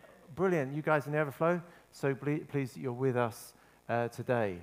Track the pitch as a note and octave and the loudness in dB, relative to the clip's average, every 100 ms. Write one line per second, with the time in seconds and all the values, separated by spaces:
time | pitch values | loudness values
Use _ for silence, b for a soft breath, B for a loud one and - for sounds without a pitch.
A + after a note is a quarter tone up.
0 | b b - C#3+ F#3+ E3+ C3 D3 D#3 D3+ | b b -12 -2 2 2 0 -2 2 2
1 | C#3 D3+ D3 - E3 F3 E3+ b b - | 2 0 0 2 2 2 -2 b b -2
2 | C#3 A#2+ C#3 D3+ - C#3+ B2+ - C3 A#2+ | -2 0 0 -2 -2 -4 -4 -4 -6 0
3 | C3 B2 A#2 - - - b b - A#2 | 2 2 2 -2 -16 -20 b b -4 -2
4 | A#2+ - A#2 A#2+ G#2 F2 | -2 -4 0 2 2 -2